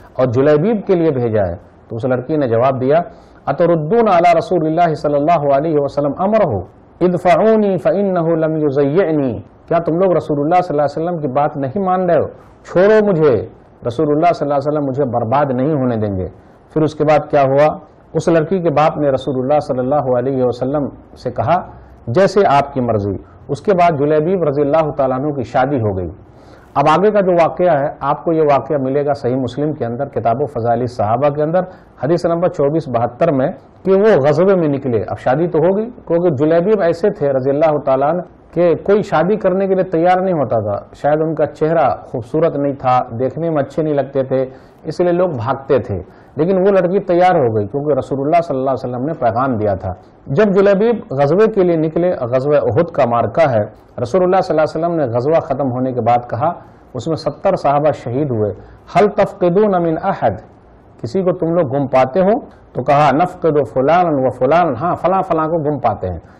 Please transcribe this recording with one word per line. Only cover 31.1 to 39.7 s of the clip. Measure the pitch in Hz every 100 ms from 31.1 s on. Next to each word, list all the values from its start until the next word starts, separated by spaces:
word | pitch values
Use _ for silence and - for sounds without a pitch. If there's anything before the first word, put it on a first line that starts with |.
| 120 147
کے | 147
اندر، | 151 175 185 - - -
حدیث | - 170 170
نمبر | 170 175
چوبیس | - 143 160 151
بہتر | 117 117 - 170
میں، | 139 135 185 - - -
کہ |
وہ | 190 220 185 135
غزوے | 147 185 190
میں | 156
نکلے۔ | 139 127 113 92
اب | 104
شادی | - 135 170
تو | 165
ہو | 165 196
گئی، | 220 - -
کیونکہ | 170 180
جلیبیب | 131 156 165 180 220
ایسے | 170 165 208
تھے | - 143
رضی | 135 131
اللہ | 139 160 151 143
تعالیٰ | 131 139
عنہ | 175 185 - -
کہ | 165 175 156
کوئی | - 208
شادی | - 160 165 214
کرنے | 196 180
کے | 196